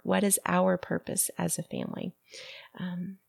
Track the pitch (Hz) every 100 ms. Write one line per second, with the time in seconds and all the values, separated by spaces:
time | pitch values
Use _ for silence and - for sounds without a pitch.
0 | - 190 202 190 - 180 185 180 - -
1 | - - - - 170 - 165 - - -
2 | - - _ - - - - - 185 175
3 | 190 190